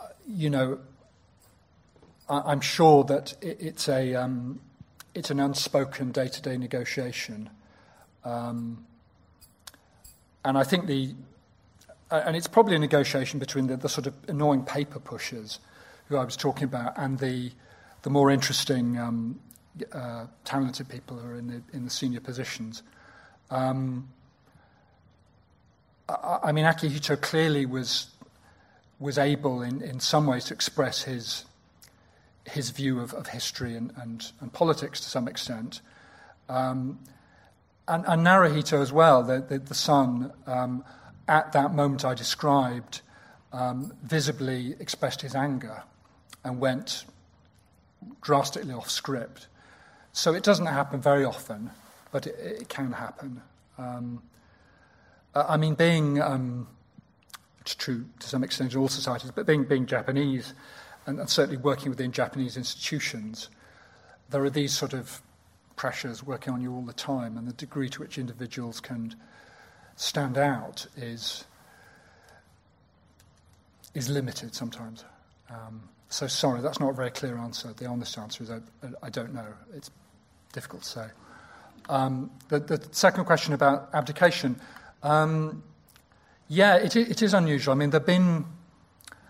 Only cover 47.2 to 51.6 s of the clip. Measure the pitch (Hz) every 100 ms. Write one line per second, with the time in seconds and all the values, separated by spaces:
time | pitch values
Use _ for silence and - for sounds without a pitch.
47.2 | _ _ _ _ _ _ _ _ - -
48.2 | - 139 - - 147 120 - - - 131
49.2 | 113 - - _ - - - - - -
50.2 | 170 175 208 180 170 139 139 139 143 143
51.2 | 131 - - 107